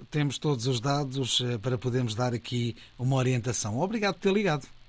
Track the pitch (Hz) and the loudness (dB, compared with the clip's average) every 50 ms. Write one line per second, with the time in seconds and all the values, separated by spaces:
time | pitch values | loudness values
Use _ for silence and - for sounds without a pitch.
0 | - - - 151 147 143 - - - 151 143 117 113 135 127 117 107 143 143 147 | -12 -4 0 0 0 0 0 -2 0 0 0 0 0 0 0 0 0 0 0 0
1 | 147 131 127 139 131 113 - - 123 123 120 104 98 131 127 117 - 123 117 131 | 0 -2 -2 -2 -2 0 0 0 0 0 -2 -2 0 -2 -2 0 0 0 0 0
2 | 123 110 107 117 123 123 120 117 - - 123 120 120 117 110 - - - - - | 0 0 0 0 0 0 0 -2 -4 -2 -2 -2 -2 -2 -4 -8 -16 -18 -8 -2
3 | 123 131 135 131 123 127 127 120 104 127 110 - - 104 107 127 170 190 220 226 | 0 2 2 4 4 2 2 2 0 -2 -2 -2 -2 -2 0 0 -2 0 0 0
4 | 208 196 180 - - 196 190 214 208 180 151 139 - - - - - | 0 0 0 2 2 2 2 4 4 2 2 0 -2 -8 -18 -20 -20